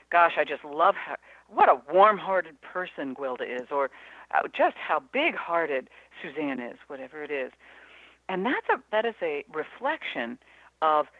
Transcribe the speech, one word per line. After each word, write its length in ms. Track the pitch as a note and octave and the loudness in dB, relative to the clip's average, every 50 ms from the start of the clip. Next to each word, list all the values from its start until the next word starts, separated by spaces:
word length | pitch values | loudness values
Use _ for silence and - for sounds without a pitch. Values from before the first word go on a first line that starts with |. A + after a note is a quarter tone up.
| _ - | _ 0
"Gosh, 220 | - F3 E3+ E3 - E3+ | 4 4 4 4 4 0
I 60 | D3 | -2
just 200 | C#3+ D3 C3 - | -2 -2 -10 -10
love 300 | D3 C#3+ D#3 E3+ G3 G3 | -12 -2 2 4 4 4
how, 220 | - - D#3 C3+ - _ - - - _ _ | 2 -4 -10 -12 -12 _ -16 -20 -20 _ _
what 180 | G3+ D4+ G#4 G#3+ | 2 4 6 6
a 140 | D#3 B2+ - C#3+ | 6 4 2 0
warm-hearted 720 | D#3 F#3 G3 G#3+ G#3 F3+ D#3 F#3 F#3+ F#3 E3+ E3 D3 _ | 6 8 8 8 8 4 0 -2 0 -2 -2 -2 -10 _
person 540 | - - - F3+ F3+ F3 - - D3 C3+ B2+ | -20 -10 -8 -8 -8 -8 -8 -10 -8 -8 -8
Gwilda 480 | C#3+ C#3+ C3 B2+ B2 B2+ A#2 A#2+ B2 B2 | -6 -6 -6 -4 -6 -6 -6 -6 -8 -8
is," 80 | - | -4
or, 180 | D3 C#3+ C3+ C3 - - - - - - - - - | -2 -2 -2 -2 -4 -12 -20 -20 -20 -20 -14 -2 0
"Oh, 120 | - - - - | 0 0 0 0
just 220 | - D4 E4+ - - | 2 2 2 2 -2
how 240 | - - E3 D3+ C#3 - | -4 -2 -2 -2 -2 -2
big-hearted 800 | - B3+ D4+ E4 G#3 - - - E3+ E3+ E3 D3+ C#3 C3 - - _ - - _ _ - | -2 0 0 0 -2 -4 -6 -2 -2 -2 0 0 -2 -4 -6 -8 _ -20 -20 _ _ -16
Suzanne 380 | - E3 C3+ D3+ D3+ C#3 C3+ B2 | -14 -12 -8 -6 -4 -4 -4 -6
is," 180 | A#2+ A#2 - - - | -8 -10 -12 -16 -18
whatever 380 | - D3 C3 C3 B2+ - D3+ D3 | -16 -14 -14 -14 -16 -14 -14 -10
it 80 | C#3+ | -8
is. 200 | D3 C3+ B2+ B2 - _ _ - - - - - - - - - - _ _ - | -6 -6 -6 -8 -10 _ _ -20 -20 -20 -20 -20 -20 -20 -20 -20 -20 _ _ -6
And 160 | F#3 F3+ F#3+ | -4 -2 0
that's 240 | A#3+ D#4 A4+ - - | 0 -2 -2 0 -2
a, 100 | G#4+ C4 - - | -2 -2 -2 -4
that 140 | - G#3+ A3 | -2 -2 -2
is 100 | A#3 G#3+ - F3+ | -2 -4 -4 -6
a 200 | D#3+ D3 D3 - _ | -4 -4 -6 -8 _
reflection 840 | - D#3 D3 - - - A3+ C#4 D#4 D4+ - - - D3 A#2+ A#2 B2 - _ _ - - - - _ - D#3 | -8 -8 -8 -8 -10 -6 -4 -4 -4 -4 -8 -10 -8 -6 -6 -6 -8 -12 _ _ -20 -20 -20 -20 _ 0 2
of 240 | D#3 D3+ D3+ D3 - _ - | 2 4 2 0 -2 _ -20